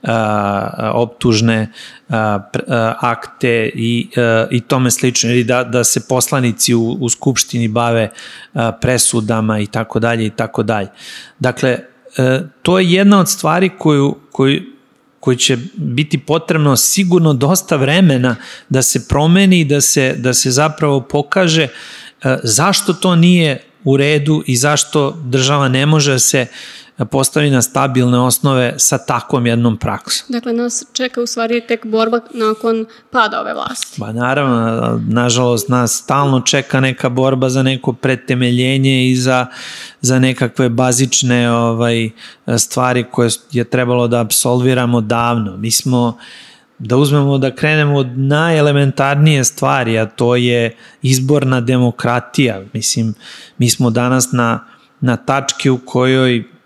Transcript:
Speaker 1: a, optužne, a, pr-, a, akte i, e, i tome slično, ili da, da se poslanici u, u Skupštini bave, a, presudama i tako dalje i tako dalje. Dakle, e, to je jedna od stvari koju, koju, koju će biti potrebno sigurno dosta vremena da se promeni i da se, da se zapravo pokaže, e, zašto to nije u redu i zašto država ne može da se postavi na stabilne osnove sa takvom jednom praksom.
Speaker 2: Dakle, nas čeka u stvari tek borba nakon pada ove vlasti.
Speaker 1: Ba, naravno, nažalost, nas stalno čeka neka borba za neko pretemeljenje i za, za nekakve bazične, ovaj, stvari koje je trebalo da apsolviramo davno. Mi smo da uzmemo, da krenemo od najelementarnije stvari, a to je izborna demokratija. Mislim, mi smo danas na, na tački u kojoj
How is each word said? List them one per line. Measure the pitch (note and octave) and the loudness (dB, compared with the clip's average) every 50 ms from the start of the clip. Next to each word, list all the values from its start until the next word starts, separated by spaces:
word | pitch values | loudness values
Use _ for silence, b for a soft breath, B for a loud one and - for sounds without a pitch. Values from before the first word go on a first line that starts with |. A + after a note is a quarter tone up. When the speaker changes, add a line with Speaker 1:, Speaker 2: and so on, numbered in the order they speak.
| - | -2
Speaker 1:
a, | G#3 A2+ A2+ A2 G#2+ G#2+ G#2 G2+ G2+ G2+ G2 G2+ - - - A#2 G#2+ - | -2 -2 0 0 0 0 0 0 0 -2 -2 -4 -6 -6 -6 -4 -2 0
optužne, | - A#2+ A#2 - - - B2 A2+ G#2+ A2+ A#2 A2+ A2 A2 A2 B B B B B B B _ | 0 -2 -2 -4 -2 0 0 2 2 2 2 2 0 -2 -4 B B B B B B B _
a, | - A2+ A2 G#2+ G#2 G2 G2+ - - | -4 -2 0 0 -2 -4 -6 -6 -8
pr-, | - - - | -8 -4 -2
a, | C3+ A#2 A2+ A2+ A2+ - | -2 0 0 -2 -2 -2
akte | - B2 A2+ - - - - - - B2+ A#2 A#2 A2 A2 - | -2 -2 -2 -2 -8 -18 -10 -4 -2 0 0 0 -2 -4 -4
i, | A#2 A2+ A#2 A#2 A#2 - - - | -4 -2 -2 -2 -2 -4 -4 -2
e, | - A#2+ A#2 A2+ A2+ A2+ - | 0 0 2 2 2 0 0
i | C3+ A#2+ | -2 -4
tome | A2+ _ D3 C3 B2+ B2 | -2 _ 0 2 2 0
slično, | A2+ - - B2+ A#2+ - - A#2 | 0 0 0 0 0 0 -2 0
ili | B2 B2 A#2+ | 0 0 0
da, | A2 B2+ B2 B2+ | 2 0 -2 -2
da | A#2+ A2+ B2+ A#2 | -2 -2 0 0
se | - - C3 - - | 0 -2 -2 -2 -2
poslanici | C3+ B2+ A#2+ - - C#3 B2+ A#2+ G#2+ - - - A#2+ | -2 -2 0 0 -2 0 0 -2 -2 -2 -2 0 0
u, | A#2 A2+ A2+ B2 G3 | 0 0 -2 -4 -4
u | C#3 A#2 | -4 -4
Skupštini | - - - C#3+ B2+ - - - - A#2+ A#2 A2 | -4 -2 -2 -2 0 0 -4 -4 -2 -2 -2 0
bave, | G#2+ A#2 A#2 A#2 A#2 A2+ A2 G2+ B B B B B B B B B | 0 0 0 0 0 0 -2 -2 B B B B B B B B B
a, | D3 A#2 A2+ | -2 -2 -2
presudama | - - - B2+ B2+ A#2+ - - - A#2 G#2+ G#2+ A2+ A2 A2 A2 A2 G#2+ | -4 -2 -2 0 0 2 0 0 0 -2 -2 0 -2 -2 0 -2 -2 -2
i | G#2 G2+ | -4 -4
tako | - A#2 A2 - - A#2 | -4 -6 -6 -4 -4 -2
dalje | A2 A#2 A#2 A2+ A2 | 0 0 0 0 -2
i | G#2+ | -4
tako | - - A2+ G#2+ - - G#2+ | -4 -4 -6 -4 -4 -4 -2
dalje. | G#2 A2+ G#2 G2 F#2+ B B B B B B B B B B | -2 -2 -4 -4 -8 B B B B B B B B B B
Dakle, | - B2+ B2 - - C3 B2 - - - _ _ _ - - - | -2 -2 -2 0 0 -2 -2 -2 -6 -16 _ _ _ -12 -4 -2
e, | C3 B2+ C3 C3 C#3 D3+ _ _ | 0 0 0 0 -4 -8 _ _
to | _ - F3 F#3 | _ 0 2 2
je | F#3+ F3 | 2 2
jedna | F3+ F#3 G3+ G3+ G#3 G3 | 2 4 6 6 6 6
od | F3 - | 4 2
stvari | - - - D#3 D#3 E3 F#3+ F#3 - - | -2 -2 -2 0 0 2 0 -2 -2 -2
koju, | - D#3 D3+ C#3+ C#3 C#3+ - - _ _ | 0 2 2 4 2 0 -2 -4 _ _
koju, | _ - C3+ C3+ C#3 D#3+ F#3 - - _ _ _ _ _ _ _ _ _ | _ 0 2 2 2 0 -4 -10 -20 _ _ _ _ _ _ _ _ _
koju | - - B2+ B2 | -2 -2 0 0
će | - - C3+ A#2+ B2 F#3 - | 2 0 0 -2 -4 -10 -10
biti | A3 D3+ C#3+ A#2+ B2+ D3+ D3 - C#3+ | -8 -6 -4 -2 -2 -2 -2 -2 -4
potrebno | - - D3 E3 E3 - E3+ D#3+ D3+ D3 C3+ A#2+ | -2 0 -2 -2 0 -2 0 2 2 2 2 2
sigurno | - - - F#3+ G3 F3+ F3 F3+ E3 D#3 D3 | 0 0 0 0 0 2 2 4 4 4 2
dosta | B2 C3+ C#3+ - - - - D#3+ | 2 2 2 0 0 0 -2 -2
vremena | D3 B2+ C3 D3+ F3+ F#3+ E3+ C#3 B2+ B2 B2+ A#2 - B B B B B B | 0 2 2 4 4 4 4 4 4 2 0 0 -2 B B B B B B
da | - C3 | 0 0
se | B2+ - - C#3 A2+ - | 0 2 -2 -2 -2 0
promeni | - C#3+ D3+ D#3+ E3+ F#3+ G3 F#3+ F#3 F3 | 0 2 2 4 4 4 6 6 4 4
i | D#3+ | 4
da | C#3 D3 C#3+ | 2 2 0
se, | C#3 - - D3+ C3+ C3 - - | 2 2 2 2 2 0 -2 -2
da | B2 B2+ B2 | -2 0 0
se | - - C3 | 0 0 0
zapravo | B2+ C3 D3+ D#3+ D3+ - D#3+ D3 C#3 C#3 | 2 2 2 0 0 0 0 0 0 0
pokaže, | A#2+ - - D3 C#3+ - - - F#3+ E3+ D#3 E3 D#3 B2 B B B B B B B B B B - | -2 -2 -2 -2 -2 0 0 0 2 2 2 0 0 -2 B B B B B B B B B B -2
e, | B2+ C3 - - | -2 -2 0 -2
zašto | A#2+ G#2+ - D#3 G3 G3 - - - F3 | -2 0 2 2 2 0 0 0 -2 -2
to | - - F#3 F3+ | 0 0 2 4
nije | E3+ E3 F3 F3+ F3 E3 D#3 C3+ B2 - _ _ _ - | 4 6 6 4 4 2 0 -2 -4 -8 _ _ _ 0
u | D3 C3+ C#3 | 0 2 2
redu | C#3 C#3+ D3+ D3 C#3+ D3+ D#3 D3+ D#3 | 2 2 2 0 2 0 0 0 0
i | - B2+ | -2 -2
zašto | A#2+ C3 D3 D3+ - - - - D3+ C#3+ C#3 - E3+ D3+ | 0 2 2 2 0 -2 -2 0 0 0 0 -4 -8 -8
država | B2 B2 C3+ C3 C3+ D3 C#3+ C#3 C3 | -2 -2 0 0 2 2 2 2 2
ne | B2+ C3+ C#3+ | 2 2 2
može | D3+ D#3 D#3 C#3+ C#3+ | 2 2 2 2 2
da | C3+ B2 | 2 2
se | - - - C#3 B2 - B B B B B B B B B - B2 G#2+ | 0 2 2 0 -2 -2 B B B B B B B B B -6 -6 -2
postavi | - C3+ C3+ - - D#3 D3 D3 | 0 -2 -2 0 0 0 0 2
na | C#3 B2+ | 2 2
stabilne | A#2 A#2+ - C3+ C3+ C3+ B2+ B2+ B2 B2 B2 B2 | 0 0 0 0 0 0 2 2 2 2 2 2
osnove | B2+ B2+ A#2+ - - C#3+ C3+ B2+ B2+ A#2+ B2 C3+ | 2 2 0 0 0 0 2 2 0 0 -2 -2
sa | - - - B2+ | -2 0 0 -2
takvom | - - C3 A#2+ - - - C3+ A#2+ A#2+ | -2 -2 -4 -4 -2 -2 -2 0 0 0
jednom | A#2 A#2 A#2+ A#2+ A2 G#2 | 0 2 2 0 0 0
praksom. | - - G2+ G#2 - - - - - - | -4 -6 -6 -6 -6 -6 -8 -8 -6 -6
Speaker 2:
Dakle, | B3+ A#3+ A#3 B3+ A#3 | -8 -6 -4 -4 -4
nas | A#3 A#3+ A#3+ A#3+ - - _ _ | -2 -2 -4 -4 -8 -10 _ _
čeka | - B3+ B3+ B3+ A#3+ | -6 -6 -6 -4 -4
u | A#3+ | -6
stvari | A#3 - A#3+ A#3 A3+ A#3+ A#3+ A#3 - | -4 -4 -4 -4 -2 -2 -4 -2 -4
tek | A#3+ A3+ - | -6 -6 -4
borba | A3+ G#3+ A3 A3+ A3+ A#3 A#3+ A#3 - - | -4 0 0 0 0 0 -4 -4 -6 -8
nakon | B3 A3 G#3+ G#3+ G#3+ - A3+ A#3 A3+ A3 A3+ B B B B | -2 -2 -2 -2 -2 -2 -2 -2 -2 -4 -8 B B B B
pada | - B3+ A3+ G#3 - - | 0 0 0 0 0 -4
ove | - - - | -6 -6 -6
vlasti. | - - - B3+ - - - - - | -6 -8 -8 -8 -10 -12 -12 -10 -10
Speaker 1:
Ba, | G#2 G#2+ | -10 -8
naravno, | A2 A#2 A#2+ B2 C3+ C#3+ C#3+ C3+ B2 A#2 A2+ A#2 A2+ A#2 A#2 A#2 A#2 A2+ A2 A2 | -4 -4 -2 0 0 0 0 0 0 0 0 0 -2 -2 -2 -2 -2 -2 -2 0
nažalost, | A2 A#2+ A#2+ B2 A#2 B2 B2+ B2 A#2+ A2+ - - | 0 0 2 2 2 2 2 2 0 0 0 0
nas | B2 B2 B2 A#2 | 0 0 0 0
stalno | - - - - C3 C#3 C#3+ C#3 C3+ B2+ | -2 -6 -4 -2 0 0 2 2 2 0
čeka | A#2+ - - C#3+ B2+ - - C3 | 0 2 0 0 0 0 0 0
neka | C3 C3 B2 - - C3 | 0 0 -2 -2 -4 -2
borba | B2 B2+ C3 C3 C3+ C3 C3 C3 | 0 2 2 2 2 2 0 0
za | B2+ C3+ C3 | 0 0 0
neko | C3 C3 B2 - - A#2+ | 0 0 -2 -2 -4 -4
pretemeljenje | - - B2+ C3 B2 - - C3 B2 B2+ B2 B2 B2 B2+ B2+ C3+ C3+ C3+ C3+ C3+ C3 B2+ B2+ | -2 0 -2 -2 -2 -2 -4 -2 0 0 0 2 0 0 0 0 2 2 2 2 2 2 2
i | B2+ | 2
za, | B2+ B2 C3 C3 B2+ B2 - B B B B B B B B B B | 2 2 2 2 2 0 -2 B B B B B B B B B B
za | - B2 C3 C3 | 0 2 4 4
nekakve | B2+ C3 B2+ - - A#2+ - - C3+ B2 | 4 2 2 0 -2 -4 0 0 0 0
bazične, | A#2 A#2 B2+ B2+ B2 A#2+ C3+ B2+ - - - B2 B2 B2 A#2+ A#2+ | 2 2 2 2 2 2 0 0 0 -2 0 2 2 2 2 2
ovaj, | A#2 A#2 A#2 A#2 A#2 A2+ A#2+ A#2 A#2 A#2 A2+ A2 A2 B B B B B _ - A#2+ A#2 | 2 2 0 0 0 0 0 0 0 0 -2 -4 -6 B B B B B _ -4 -2 -2
stvari | - - - C3 B2+ B2+ B2+ B2 A#2 - | -2 -2 -2 -2 0 0 0 0 -2 -2
koje | - - A#2+ A#2 A2 - _ _ | 0 0 0 0 0 -4 _ _
je | - B2 A#2 | -4 -4 -4
trebalo | - - B2+ B2+ A#2+ B2 B2 A#2+ A#2 | -2 -2 -2 0 0 0 0 0 0
da | A#2 A#2+ | 0 0
apsolviramo | A#2 G#2+ - - - B2+ B2 B2+ B2 B2+ C3 B2+ B2 A#2+ A#2+ A#2+ | 0 -2 -2 -2 0 0 0 2 2 2 2 2 0 2 0 0
davno. | A2 G#2 A#2 A#2 A#2 A#2+ A#2+ A#2 A2 G2+ F#2 F#2+ | 0 0 0 0 0 0 0 0 -2 -4 -6 -6
Mi | G#2 A2+ | -6 -4
smo | A2 - - C3+ B2+ B2 A#2+ A#2 A2+ B B B B B B B B B B B _ _ | -4 -2 -2 0 0 0 0 0 -2 B B B B B B B B B B B _ _
da | B2 G#2 A#2+ B2+ | -4 0 2 2
uzmemo, | D3 C#3+ C#3+ D3 C#3 C#3 C#3 C3+ | 2 2 2 2 2 2 0 0
da | C3 C3+ B2+ | 0 -2 -2
krenemo | - - D3+ D#3 D#3 D3+ D3 C#3+ C#3 | -2 -2 0 2 2 2 2 2 0
od | C3+ B2+ B2 C3 | -2 -2 -4 -4
najelementarnije | C3+ C3+ D3 D3+ D#3+ E3+ E3 D#3 D3 D3 C#3+ C#3+ C#3+ C#3 C3+ - C3+ C#3 C#3+ C#3+ D3 D#3 D#3 C#3 B2+ | 0 0 0 0 2 2 2 2 2 2 2 2 2 0 0 0 0 0 2 4 4 4 4 4 0
stvari, | - - - - C3+ C#3 C3+ B2 A2+ A2+ A2+ | -2 -2 -2 -2 0 0 0 0 0 0 -2
a | A2 | -2
to | G#2 - - B2 A#2+ B2 | -4 -2 -2 0 2 2
je | B2 A#2+ A#2+ A#2+ A#2+ A#2 A2+ - B B B B B | 2 2 2 2 2 0 -2 -4 B B B B B
izborna | - C3 C3 B2+ C3 C3 D3 D3 C3+ C3 C3 B2+ | -2 0 0 0 2 2 2 2 2 2 0 0
demokratija. | A#2 A#2 B2+ B2+ B2 A#2+ A2+ - - A#2+ A#2+ B2 - - - - C#3+ A#2+ G#2+ F#2+ F#2+ G#2 - | 0 0 2 2 2 0 -2 -2 -2 -2 -2 -2 -4 -4 -2 0 0 0 0 -4 -10 -10 -10
Mislim, | A2+ G#2+ - - - A2+ A2+ G#2+ B B B B B B B B B | -6 -4 -4 -2 -2 -2 -4 -4 B B B B B B B B B
mi | B2 A#2+ | 0 0
smo | A2 - C3 A#2+ | 0 0 0 0
danas | A2 A#2+ A#2+ B2 B2+ C3 B2 - | 2 2 0 2 0 0 0 0
na, | - B2 A#2+ A#2 A2+ A2+ - B B B B B B _ | 0 0 0 0 -2 -4 -6 B B B B B B _
na | - B2+ A#2+ A2+ | -2 -2 -2 -2
tački | - - C#3 C#3 C3+ - - - - C#3+ | -2 -2 -2 -2 -2 -4 -8 -2 0 0
u | C3 B2 | 0 0
kojoj | - - - C3 B2+ B2+ C3 C3 C3 B2+ B2 A#2 A2 - - _ _ | -4 -4 -2 0 2 2 2 2 2 2 0 0 -4 -8 -18 _ _